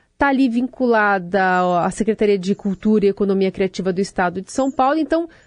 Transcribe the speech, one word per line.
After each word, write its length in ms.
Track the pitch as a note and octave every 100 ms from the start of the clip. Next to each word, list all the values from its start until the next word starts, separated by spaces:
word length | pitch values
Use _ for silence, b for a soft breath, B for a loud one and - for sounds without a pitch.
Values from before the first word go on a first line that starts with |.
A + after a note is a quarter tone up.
| b -
tá 100 | C#4+
ali 200 | C4+ C4+
vinculada 1300 | A#3 B3+ - B3 A3+ G#3 G3 F3 G3 F#3 F#3 F3+ F3
à 60 | E3+
Secretaria 460 | - A3 G#3+ G#3 G3+
de 160 | F3+ G3+
Cultura 500 | G3+ F#3 G#3+ G#3+ G3
e 20 |
Economia 440 | G3 G3 F#3+ F#3+
Criativa 400 | F#3 F#3+ F#3 F#3
do 80 | F#3
Estado 400 | G3 - F3+ F3+
de 100 | F#3+
São 180 | - C4+
Paulo, 280 | - C4 D#4
então, 300 | D4 E4 E4 b